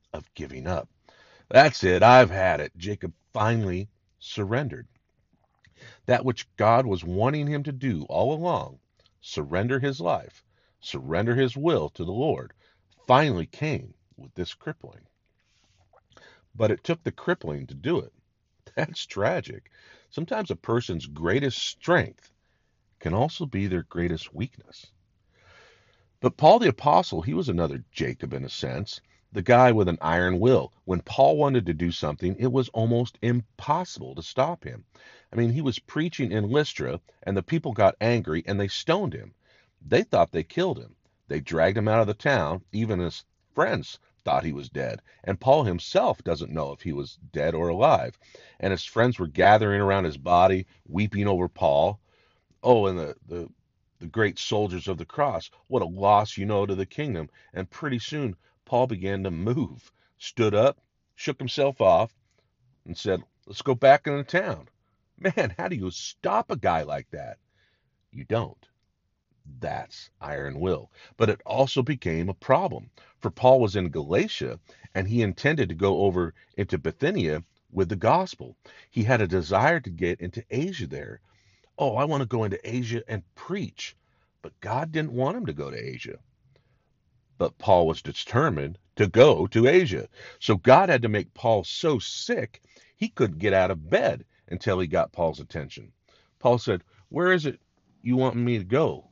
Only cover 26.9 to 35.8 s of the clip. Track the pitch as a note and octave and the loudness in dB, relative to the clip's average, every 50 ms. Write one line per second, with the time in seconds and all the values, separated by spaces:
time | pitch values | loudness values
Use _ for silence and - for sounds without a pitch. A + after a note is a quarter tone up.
26.9 | D#3 F3+ F3+ - - E2+ F2+ B2 D#3 F3+ E3 B2 F2 E2+ E2+ C#2+ C#2+ B1+ - _ | 4 4 2 2 -4 -4 -4 -2 -2 -2 -2 0 0 0 0 -2 -2 -8 -12 _
27.9 | - - D2+ B1 B1+ - - C2 C2 C2+ C2 C2 - - - C2 B1 C#2 G2+ - | -8 -6 -6 -6 -6 -8 -8 -8 -8 -8 -8 -10 -10 -8 -8 -6 -6 -6 -8 -10
28.9 | - - _ _ _ _ _ _ - G2+ F2 - A#2+ B2 B2+ B2 A2+ A2 F#2+ F2 | -12 -18 _ _ _ _ _ _ -10 -6 4 6 8 8 8 8 6 6 4 2
29.9 | E2 - D#2+ D#2+ E2+ F2 F2+ F2+ F#2 F2 A2 B2+ C3 E2+ C2+ - _ _ - F#2 | 0 -2 -2 0 0 2 2 2 2 2 4 4 4 4 2 -2 _ _ -6 -4
30.9 | F#2 E2+ - - - - C3+ D3 D#3 D3 D3 C#3 C3+ A#2+ F#2 F2 D#2+ D2+ F2 E2+ | -4 -4 -4 -4 0 4 4 4 4 4 2 2 2 0 0 -2 -4 -2 -2 -4
31.9 | E2+ - E2 D2+ D2 - F2+ F2+ G2 - A#2+ B2+ B2 C3+ B2 - - A2+ A2+ A#2 | -4 -2 -4 -6 -4 -2 -4 -4 -4 -2 -2 -2 0 -2 -2 -2 -2 -2 0 2
32.9 | A#2+ A#2 B2 - _ - G#2+ A#2+ A#2+ B2 A2+ _ _ - - D3 D3+ F3 F3+ - | 2 0 0 -4 _ -4 -2 -2 -2 -2 -4 _ _ -14 -4 -4 -2 -2 -4 -8
33.9 | - - C#2 B1+ C2+ D#2+ E2 - - B2+ C3+ E3 F3 - - C#2 B1 - - _ | -12 -14 -14 -12 -12 -12 -12 -8 -2 -2 -2 -2 -2 -8 -12 -14 -14 -14 -18 _
34.9 | _ - - - - - _ _ - A2+ A#2 A#2 A#2 D#3+ D3+ C3 A2 - | _ -20 -20 -20 -20 -20 _ _ -2 0 0 2 0 0 -2 -2 -4 -6